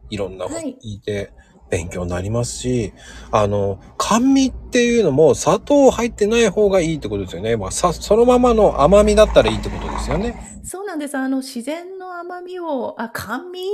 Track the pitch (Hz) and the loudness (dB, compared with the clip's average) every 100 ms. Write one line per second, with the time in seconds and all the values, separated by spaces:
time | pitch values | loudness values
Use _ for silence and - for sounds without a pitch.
0 | - 104 95 92 90 330 311 - - 202 | -12 -8 -8 -8 -10 -8 -10 -12 -14 -12
1 | - 101 - - - _ - 95 82 90 | -8 -6 -8 -14 -20 _ -6 -6 -6 -8
2 | 90 87 98 117 120 - 127 123 101 - | -6 -6 -4 -4 -4 -6 -2 -2 -2 -8
3 | - - - 117 104 101 101 98 - - | -20 -20 -2 0 2 0 -2 -4 -10 -6
4 | - 220 262 269 269 - - 247 240 240 | 0 2 4 4 2 -2 -4 0 2 2
5 | 190 135 156 113 - 196 - 285 269 - | 2 6 4 4 2 0 2 6 6 4
6 | 240 - 202 233 226 185 208 190 160 156 | -2 -2 0 2 2 2 2 2 0 -4
7 | 104 104 90 87 110 113 95 - 180 165 | -6 -6 -6 -6 -4 -4 -4 -2 -2 -2
8 | - 214 240 247 247 220 190 131 147 202 | 0 2 4 4 4 4 4 4 4 6
9 | 208 208 214 151 110 107 104 - - - | 6 6 6 6 4 2 -6 -8 -8 -8
10 | - 160 226 233 - - - 359 403 330 | -4 -4 -4 -8 -14 -18 -16 -12 -10 -8
11 | 285 285 262 269 262 240 233 320 359 381 | -6 -6 -4 -4 -6 -10 -8 -10 -10 -14
12 | 370 349 349 359 359 359 330 277 214 - | -12 -12 -12 -14 -12 -12 -8 -6 -6 -8
13 | 233 - 190 240 359 359 370 | -10 -10 -8 -10 -10 -10 -6